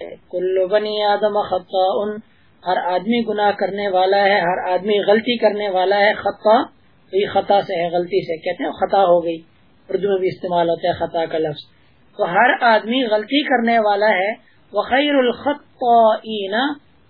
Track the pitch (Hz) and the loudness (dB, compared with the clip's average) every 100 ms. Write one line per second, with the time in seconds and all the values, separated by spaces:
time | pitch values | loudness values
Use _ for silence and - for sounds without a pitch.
0 | 170 - _ 180 185 190 185 208 214 214 | -10 -16 _ -6 -2 0 0 0 -2 -2
1 | 208 208 208 208 196 185 180 196 185 220 | 0 0 0 -2 -2 -4 -4 0 0 0
2 | 208 214 - _ _ _ 175 185 175 180 | -4 -8 -14 _ _ _ -4 -4 -2 -2
3 | 190 240 220 208 208 196 190 196 202 185 | 0 -2 0 0 0 0 -2 -4 -2 2
4 | 190 202 202 202 170 185 185 180 196 208 | 2 4 4 2 0 -2 -2 -2 0 0
5 | 185 214 226 233 214 202 208 185 185 202 | 2 2 2 0 0 0 -2 0 2 4
6 | 202 196 202 - 214 226 311 _ _ _ | 2 2 -4 -2 4 4 2 _ _ _
7 | _ 190 208 196 190 202 185 180 170 175 | _ -2 -2 0 2 2 0 -2 -2 -2
8 | 175 190 175 160 180 175 156 - 190 202 | -2 -2 -2 -6 -6 -6 -6 -4 -2 2
9 | 185 175 170 165 - _ _ _ - 190 | 4 4 2 -6 -10 _ _ _ -8 -4
10 | 196 190 185 - 185 175 170 170 180 170 | -2 -2 -2 -4 -4 -2 0 0 -2 -4
11 | 165 170 165 165 156 151 - _ _ _ | -4 -4 -4 -2 -4 -6 -14 _ _ _
12 | _ - 160 185 240 - 240 220 202 254 | _ -6 -2 2 2 4 2 2 2 -2
13 | 240 214 208 277 294 247 233 233 208 202 | 0 -2 0 -2 0 0 2 2 2 2
14 | 214 190 196 240 _ _ _ 202 202 247 | 2 2 -2 -6 _ _ _ -6 -2 0
15 | 294 285 247 226 269 285 _ - 247 233 | 2 2 0 -2 -4 -6 _ -4 2 6
16 | 226 220 220 214 196 214 277 285 _ _ | 6 2 -4 -8 -4 -2 -2 -4 _ _
17 | _ | _